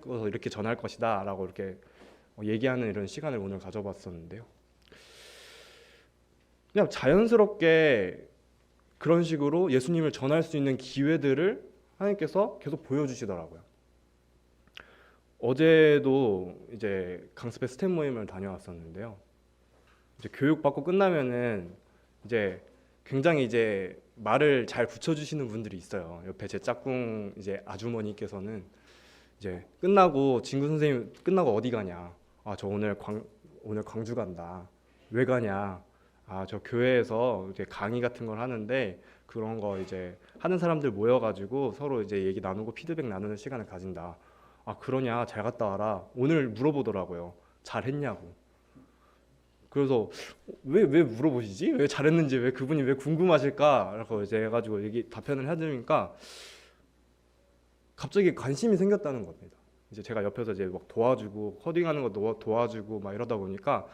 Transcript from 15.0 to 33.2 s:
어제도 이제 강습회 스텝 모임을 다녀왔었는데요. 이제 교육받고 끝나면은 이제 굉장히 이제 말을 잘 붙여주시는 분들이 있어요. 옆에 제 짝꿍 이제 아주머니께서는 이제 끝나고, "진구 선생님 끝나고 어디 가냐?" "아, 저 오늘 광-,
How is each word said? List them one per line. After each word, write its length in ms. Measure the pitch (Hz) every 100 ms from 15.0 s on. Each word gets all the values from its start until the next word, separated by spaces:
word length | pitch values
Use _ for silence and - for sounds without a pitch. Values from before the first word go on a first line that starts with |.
| - _ _ _
어제도 1300 | 113 131 160 160 156 147 135 135 123 95 92 90 -
이제 560 | 110 107 98 90 87 -
강습회 340 | - 120 - 127
스텝 240 | - 190
모임을 340 | 175 143 120 98
다녀왔었는데요. 920 | 92 98 90 - 85 82 85 117 98 _ _ _ _ _ _ _ _ _ _
이제 100 | 107
교육받고 500 | - 135 151 143 139
끝나면은 920 | 139 185 196 165 127 120 123 107 87 92 _ _ _ _ 104
이제 360 | 113 101 90 - _ _ _ -
굉장히 380 | 135 156 156 123
이제 560 | 117 110 101 92 - _ -
말을 520 | 107 123 147 135 117
잘 180 | - 117
붙여주시는 600 | - - 156 147 151 127
분들이 300 | 110 107 95
있어요. 440 | 85 101 82 85 92
옆에 200 | 92 104
제 120 | 98
짝꿍 720 | 107 120 139 127 117 110 101 95
이제 240 | 98 98 -
아주머니께서는 1000 | 98 113 117 107 104 101 101 98 110 87 _ _ - - - _ _
이제 260 | 104 90 - _
끝나고, 600 | 185 196 180 139 139 123
"진구 260 | - 135 143
선생님 460 | 156 151 127 104 -
끝나고 300 | - 185 156 107
어디 160 | 123
가냐?" 420 | 117 98 87 87 85 _ _
"아, 120 | - 98
저 120 | 98
오늘 300 | 104 107 101
광-, 280 | - 107